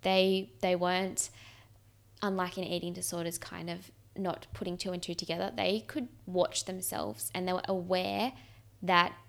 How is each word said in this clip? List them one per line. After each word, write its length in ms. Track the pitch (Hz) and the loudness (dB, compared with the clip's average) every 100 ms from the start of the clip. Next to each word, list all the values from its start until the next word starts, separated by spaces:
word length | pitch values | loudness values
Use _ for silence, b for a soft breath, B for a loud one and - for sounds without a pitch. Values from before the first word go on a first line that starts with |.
They, 500 | 185 190 190 190 190 - | 4 4 6 4 0 -2
they 160 | 185 180 | 0 2
weren't, 540 | 175 180 190 - - B B B B - - - - - | 2 2 0 -2 -4 B B B B -20 -20 -20 -20 -4
unlike 340 | 208 190 180 180 | 0 0 0 -2
in 80 | |
eating 300 | 180 175 170 | -4 -2 -4
disorders, 420 | 180 175 175 170 165 | -4 -4 -2 -4 -4
kind 320 | - 175 170 | -8 -8 -6
of 220 | 175 - - - - | -8 -10 -20 -14 -4
not 300 | 185 - - | -2 -4 -8
putting 240 | - 190 175 | -8 -6 -4
two 140 | 196 | -4
and 100 | 180 | -4
two 120 | 175 | -6
together. 380 | 170 - 170 190 | -6 -4 -2 -2
They 260 | 233 185 214 | 0 0 0
could 280 | 220 311 247 - | -2 -6 -6 -10
watch 400 | - 180 175 - | -4 2 2 2
themselves 680 | - 185 - - 90 - - | -4 -6 -4 -4 -4 -6 -6
and 120 | 185 185 | -2 0
they 60 | |
were 100 | 185 - | 0 0
aware 640 | 190 180 185 185 196 240 B B B B - | -2 2 2 2 0 0 B B B B -6
that 320 | 180 180 175 - | 6 8 8 2